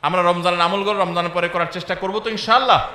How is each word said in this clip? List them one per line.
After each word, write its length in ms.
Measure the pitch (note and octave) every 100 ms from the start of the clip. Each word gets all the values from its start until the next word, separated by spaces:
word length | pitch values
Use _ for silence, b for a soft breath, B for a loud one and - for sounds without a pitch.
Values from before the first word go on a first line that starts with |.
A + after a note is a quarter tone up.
আমরা 200 | D3 F3+
রমজানের 380 | F3 F3 F3 F3
আমলগুলো 400 | E3+ G3 G3+ G#3
রমজানের 300 | F3+ E3+ F3
পরে 180 | F3 F3
করার 180 | F3 E3+
চেষ্টা 220 | F3+ E3+
করবো 260 | F3+ F#3+ G#3
তো 100 | A3
ইনশাআল্লাহ। 580 | A3 - A#3 B3+ F3+ -